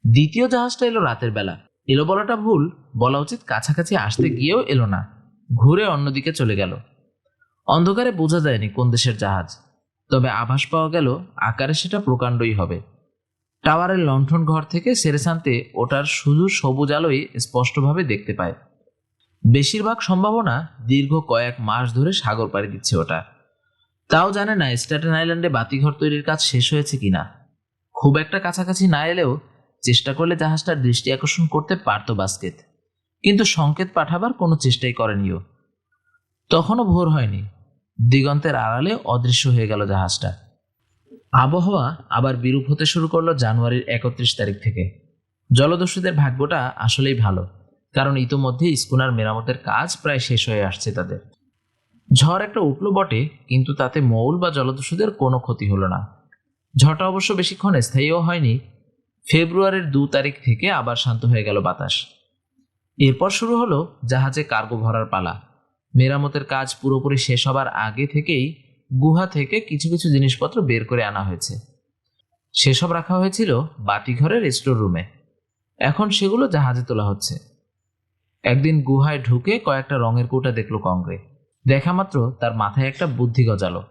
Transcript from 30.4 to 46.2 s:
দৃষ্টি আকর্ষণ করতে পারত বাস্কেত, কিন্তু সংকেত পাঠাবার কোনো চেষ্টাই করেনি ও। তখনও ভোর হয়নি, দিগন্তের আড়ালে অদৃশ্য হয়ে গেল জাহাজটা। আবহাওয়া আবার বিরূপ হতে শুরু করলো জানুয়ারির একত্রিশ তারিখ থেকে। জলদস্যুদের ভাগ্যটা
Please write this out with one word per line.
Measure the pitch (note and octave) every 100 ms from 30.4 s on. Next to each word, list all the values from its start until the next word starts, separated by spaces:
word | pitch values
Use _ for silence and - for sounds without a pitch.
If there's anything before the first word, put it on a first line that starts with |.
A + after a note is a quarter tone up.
| D#3 D#3 - D3
দৃষ্টি | B2 A#2+ -
আকর্ষণ | C3+ D3 - E3
করতে | D#3 D#3 F#3+
পারত | - G#2 A2
বাস্কেত, | G#2 F#2+ - F#2 - _ _ _ _ _ _
কিন্তু | G3 G#3 A3
সংকেত | - D3 D3+ F#3
পাঠাবার | E3+ D#3 F3 A#3
কোনো | C4 E3+ D#3
চেষ্টাই | C3 B2 B2+
করেনি | A#2+ A2 G2+ G2
ও। | F2+ - _ _ _ _ _ _ _ _ _ _
তখনও | D#3+ E3+ A3+
ভোর | G#3+ F3 E3+
হয়নি, | D#3 A2 G2 G2+ - _ _ _ - A#2
দিগন্তের | C3+ C#3 C#3+ D#3+ C3
আড়ালে | A2 A#2+ E3+ A3 -
অদৃশ্য | A#2+ B2 A#2+ C3+
হয়ে | A#2+ G#2+
গেল | G#2+ G2+
জাহাজটা। | G2 F#2 - F#2 F2+ - _ _ _ _ _ _ - _
আবহাওয়া | A2+ C3 F3 F3 G3 B2+ D#3+ -
আবার | A2+ C3 B2
বিরূপ | B2 C3+ C3
হতে | D3 D#3
শুরু | E3+ D#3+
করলো | E3 E3
জানুয়ারির | D3 A2+ A#2 A#2+ B2 -
একত্রিশ | A#2 B2 B2+ A#2+ -
তারিখ | G2+ G2+
থেকে। | A2+ G#2+ F#2 - _ _ _ _ _
জলদস্যুদের | B2 D3 F3 F3+ F#3+ F3+
ভাগ্যটা | D#3